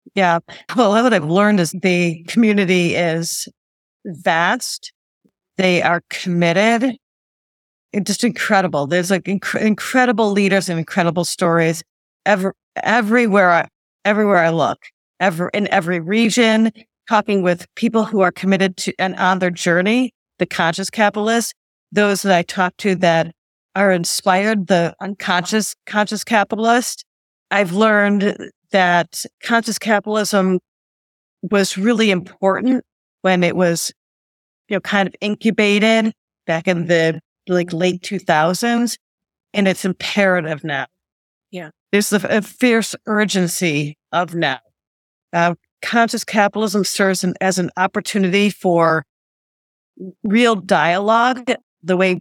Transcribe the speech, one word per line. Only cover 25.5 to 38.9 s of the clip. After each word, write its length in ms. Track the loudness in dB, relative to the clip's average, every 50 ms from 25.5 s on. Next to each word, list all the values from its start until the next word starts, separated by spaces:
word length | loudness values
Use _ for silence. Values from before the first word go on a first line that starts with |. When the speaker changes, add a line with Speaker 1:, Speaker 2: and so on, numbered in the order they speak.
| -2 -2 -4 -4 -10 -14 _
Speaker 1:
conscious 380 | -4 -2 -2 -2 -2 -4 -8 -4
capitalist. 840 | 0 0 0 0 0 -2 -2 2 2 2 2 0 -4 -10 -12 -16 _ _ _ _ _ _ _ _ _
I've 220 | 0 0 0 0 2
learned 640 | 2 4 4 4 4 2 2 0 0 0 -2 -4 -4 -10 -16 -18 _ _ _
that 520 | 0 2 2 4 2 0 0 -2 -8 -12 -12 -14 -16 _ -4
conscious 340 | -2 -2 -2 -2 -4 -8
capitalism 800 | -6 -2 0 0 0 0 -2 -2 -2 -2 0 0 2 2 2 0 -2 -4 _ _ _ _ _ _ _ _ _ _ _ _ _ _ _ -6 -2
was 260 | 0 0 0 0 -2
really 320 | -2 0 0 2 2 2 2
important 760 | 0 0 -4 -8 -8 _ -2 0 0 0 0 0 0 0 -4 _ _ _ _ _ _ _
when 220 | 0 0 2 2 2
it 120 | 0 0
was, 360 | 0 0 0 0 -2 -6 -10 -12 _ _ _ _ _ _ _ _ _ _ _ _ _ _
you 100 | _ -6
know, 40 | -6
kind 260 | -4 -2 0 0 0
of 60 | 0 -4 _
incubated 920 | -6 -6 -4 -2 -2 -2 0 2 2 2 2 2 4 4 2 2 2 -2 -4 _ _ _ _ _ _
back 200 | -4 -4 -2 -2
in 200 | -2 -2 -2 0
the, 320 | 2 2 2 2 0 -2 -4 -10 _ _ _ _
like, 260 | -2 -2 -2 0 -2 -4
late 280 | -2 -2 -2 -2 -4
two 180 | -8 -8 -8 -4
thousands, 800 | 0 2 2 4 2 2 0 0 -2 0 0 0 -2 -2